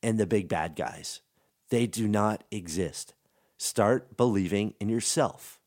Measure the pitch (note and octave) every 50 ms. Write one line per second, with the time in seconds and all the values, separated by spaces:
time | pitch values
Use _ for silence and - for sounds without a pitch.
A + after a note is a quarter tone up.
0 | - A#2 A2+ A2 G#2+ F2+ - G#2 F#2+ F2 - E2+ D#2 E2 D#2 - D2+ - - -
1 | - - - - _ _ _ _ _ _ _ _ _ _ - A#2+ A#2+ A2+ - A2+
2 | A2+ G#2+ G#2 G#2 G#2 G#2+ G#2+ G#2 - _ - G#2+ F2 E2+ D#2 F2+ F#2 D#2 - -
3 | - - - _ _ _ _ _ _ _ _ _ - - - - G#2+ G#2 B2 B2+
4 | - - - - B2 B2 A2 G2 F#2+ F2 F#2+ G2+ G#2 G#2+ - _ G2+ G#2 A2+ A#2
5 | A2+ - - D#3+ C#3+ G#2+ - - - - - _ _